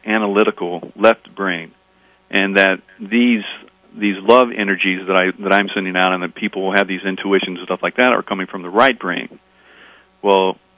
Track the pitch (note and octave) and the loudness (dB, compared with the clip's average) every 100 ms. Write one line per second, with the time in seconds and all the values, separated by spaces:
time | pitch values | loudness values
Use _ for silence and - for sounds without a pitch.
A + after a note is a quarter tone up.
0 | A2 A2 G#2+ G2+ G#2+ - F2 F2 E2+ - | -4 -2 0 0 0 -2 -6 -8 -12 0
1 | A2 A2+ - - G2 F2 E2 _ _ _ | 2 2 -2 -8 -6 -6 -10 _ _ _
2 | _ _ _ G2 G2 G2 G2 F#2+ _ - | _ _ _ -2 0 4 4 2 _ -18
3 | G2+ A#2 B2 A2+ G2+ - - _ _ A2+ | -4 2 2 2 -2 -14 -18 _ _ -4
4 | G#2 F#2+ G2 A#2+ B2 A2+ G2+ F#2+ F#2+ F#2 | -4 0 4 6 4 0 -2 -2 -2 -2
5 | F#2 F#2+ F#2 F#2 G2 G2 G2+ - F#2+ F2+ | 0 0 0 -2 0 0 0 -4 -4 0
6 | F#2 F#2 F2+ - G#2 G2 F#2+ G2 G2 F#2 | 0 0 -4 -8 -8 -4 -2 0 0 -4
7 | G2 F#2 G2+ G2 F#2+ F2+ F2+ F#2 F2 G#2 | -6 -6 0 0 0 -6 -8 -6 -4 0
8 | B2+ A2+ - G2 F#2 F#2+ F2 G2 C3 A#2 | 2 0 -2 -6 -8 -10 -4 2 2 2
9 | F#2 F2 - - _ _ _ - - - | -4 -6 -8 -16 _ _ _ -20 -20 -20
10 | _ _ G2+ G2 F#2+ - _ | _ _ 2 2 2 -2 _